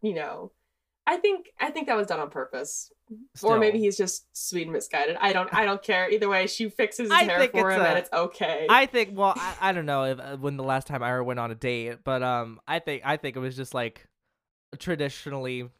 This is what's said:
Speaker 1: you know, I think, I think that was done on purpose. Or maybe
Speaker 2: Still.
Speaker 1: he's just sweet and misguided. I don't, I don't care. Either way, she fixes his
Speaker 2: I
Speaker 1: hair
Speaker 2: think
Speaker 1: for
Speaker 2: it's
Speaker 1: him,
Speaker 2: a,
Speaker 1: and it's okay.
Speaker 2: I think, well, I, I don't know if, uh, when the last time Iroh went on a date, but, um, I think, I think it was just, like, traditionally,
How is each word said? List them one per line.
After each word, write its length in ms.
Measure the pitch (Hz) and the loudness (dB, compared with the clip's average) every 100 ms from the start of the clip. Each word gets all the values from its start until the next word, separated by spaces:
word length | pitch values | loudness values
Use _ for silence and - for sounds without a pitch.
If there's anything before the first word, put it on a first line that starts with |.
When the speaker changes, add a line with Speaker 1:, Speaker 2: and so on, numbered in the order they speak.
Speaker 1:
you 100 | 214 | -4
know, 400 | 165 143 - 196 _ _ _ _ _ - | -2 -6 -10 -14 _ _ _ _ _ -2
I 100 | 349 | 2
think, 300 | 415 370 - - | 2 0 -6 -6
I 120 | 294 | -6
think 180 | 311 277 | -4 0
that 80 | 220 | 0
was 100 | 202 | 0
done 140 | 156 | -2
on 80 | 156 | -4
purpose. 640 | - 175 127 147 - - _ _ 220 262 - | -6 -8 -8 -8 -10 -12 _ _ -20 -18 -2
Or 160 | 208 220 | 4 6
maybe 180 | 214 220 | 6 4
Speaker 2:
Still. 80 | |
Speaker 1:
he's 120 | 202 196 | 2 2
just 280 | 185 - - | -2 -4 -10
sweet 280 | - - 180 | -10 -6 -4
and 100 | 165 | -2
misguided. 460 | 156 - 180 170 - | -4 -2 0 0 2
I 140 | 202 | 2
don't, 180 | 190 185 | 2 2
I 140 | 220 208 | 2 2
don't 160 | 196 | 0
care. 260 | - 185 185 | 0 0 2
Either 220 | 208 202 | 2 2
way, 160 | 190 190 | 2 0
she 240 | - 220 | -2 -4
fixes 360 | - 214 - 220 | 0 -2 0 4
his 40 | |
Speaker 2:
I 140 | 226 | 6
Speaker 1:
hair 160 | - 214 | 6 4
Speaker 2:
think 100 | 247 | 4
Speaker 1:
for 160 | 226 190 | 4 4
Speaker 2:
it's 60 | 185 | 4
Speaker 1:
him, 60 | |
Speaker 2:
a, 40 | 170 | 4
Speaker 1:
and 80 | 175 | 2
it's 100 | 175 | 0
okay. 560 | 165 175 - 180 156 160 | -2 -2 -2 -2 0 4
Speaker 2:
I 160 | 247 269 | 6 4
think, 240 | 247 196 196 | 0 -2 2
well, 160 | 196 185 | 2 2
I, 180 | 180 - | -4 -2
I 120 | 190 | 0
don't 120 | 180 | 0
know 200 | 147 139 | 0 0
if, 140 | 135 127 | 0 -4
uh, 180 | 131 139 | -8 -6
when 180 | 139 139 | -6 -4
the 60 | |
last 240 | 135 131 - | -2 -2 -2
time 160 | 139 | -4
Iroh 200 | 120 127 123 | -2 -2 -2
went 120 | 123 | -4
on 120 | 117 | -6
a 40 | |
date, 440 | 110 127 120 117 117 | -4 -2 -2 -4 -8
but, 180 | 135 131 | -4 -2
um, 360 | 127 120 117 110 - | 0 -2 -4 -10 -6
I 120 | 165 | -4
think, 240 | 165 135 | -4 -4
I 140 | 135 151 | -2 -4
think 180 | 139 127 | -4 -6
it 40 | |
was 140 | 127 | -8
just, 200 | 131 131 | -8 -8
like, 320 | 131 117 - _ _ _ _ _ _ _ 139 | -6 -6 -8 _ _ _ _ _ _ _ -12
traditionally, 920 | 185 151 139 - 147 139 127 123 123 | -6 -4 -4 -6 -10 -8 -6 -6 -10